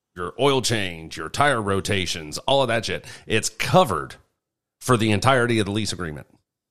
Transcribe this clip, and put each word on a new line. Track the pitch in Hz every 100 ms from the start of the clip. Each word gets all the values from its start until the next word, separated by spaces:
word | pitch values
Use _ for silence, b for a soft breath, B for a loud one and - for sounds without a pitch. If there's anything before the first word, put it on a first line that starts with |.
| _
your | - 87 -
oil | 139 135
change, | 113 117 95 82 80 82
your | 80
tire | - 143 120
rotations, | 101 98 - 101 90 87 76 73
all | - 139
of | 127
that | 117
shit. | 104 82 B B -
It's | 107 -
covered | - - 175 160 80 67 - _ _ _ _ _ _
for | - 120
the | 110
entirety | 104 123 135 120 113
of | 98
the |
lease | 104 104
agreement. | 87 87 71 - _ _ _ _